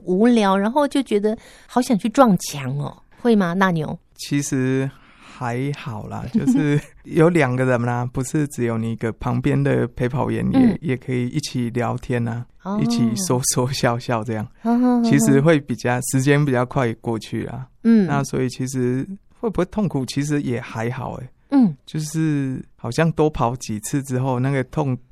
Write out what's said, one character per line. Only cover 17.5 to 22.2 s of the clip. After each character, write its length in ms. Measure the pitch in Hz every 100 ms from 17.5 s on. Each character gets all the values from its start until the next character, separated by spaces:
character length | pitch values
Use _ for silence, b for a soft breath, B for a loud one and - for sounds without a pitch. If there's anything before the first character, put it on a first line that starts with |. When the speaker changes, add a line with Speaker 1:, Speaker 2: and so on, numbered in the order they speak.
| 123 127 _
Speaker 1:
嗯。 220 | 226 226 170
Speaker 2:
那 160 | 143
所 180 | 135 139
以 80 | 131
其 160 | - 127
实 400 | 135 123 131 190 196 _ -
会 100 | 226
不 80 | 170
会 80 |
痛 240 | 180 214 185
苦？ 160 | 139
其 180 | 127 139
实 200 | 147 147
也 180 | 139 117
还 300 | - 117 117
好 240 | 127 123
欸。 160 | - 127 _ _
Speaker 1:
嗯。 220 | 277 208 139 -
Speaker 2:
就 120 | 156
是 600 | 151 160